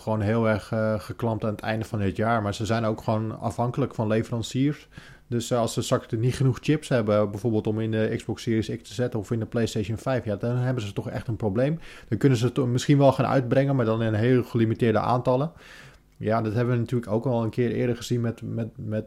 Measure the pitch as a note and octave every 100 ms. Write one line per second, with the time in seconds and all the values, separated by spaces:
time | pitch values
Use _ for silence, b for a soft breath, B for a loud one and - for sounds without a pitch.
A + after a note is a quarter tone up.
0 | - A2 G2+ A#2 A2+ G#2 - A2+ A2 G#2+
1 | - - A#2 A2 A2 G#2 G#2 A2 G#2+ A2
2 | G2 - A2 A#2 G2+ G2+ G#2 A2+ A2 A2
3 | - A2 A2 - A2+ - B2 B2 C3 -
4 | A2 A2 A#2+ A#2+ G#2 B2+ C#3 D3 - B
5 | B B - A#2+ A2+ B2 A2+ - A2+ B2
6 | - A2+ A#2+ - C3 A#2 - D3+ - B2+
7 | G#2+ G#2 G#2 G#2 A#2+ G#2+ A2 G#2+ A2 A2
8 | A2 A#2 - A2+ - A2 G#2 A#2 - -
9 | B2 A#2 G2 A#2 G#2 A#2+ A2 A#2 G2+ A2
10 | - B2+ A2+ G2+ A#2 B2 B2+ B2+ G#2 G2+
11 | - - - A2 A2 G2 C3+ D#3+ B B
12 | B - C#3+ A#2+ B2 - B2 B2 - C#3+
13 | C#3 - A2 B2+ A#2+ C3+ C#3 C3+ A2 A2+
14 | A2+ G#2+ A#2+ B2+ A2 A#2+ A2+ A2 A#2 G#2
15 | G2+ A#2+ C3 B2+ D#3 B B B B B
16 | _ _ G#2 A2+ G#2+ G#2+ B2 A#2+ A2+ B2
17 | G#2+ A2+ C3 A#2 A2+ A#2 A#2+ A#2 B2 A#2
18 | - B2 A#2 A2 A2 A2 A2+ - A#2 G#2+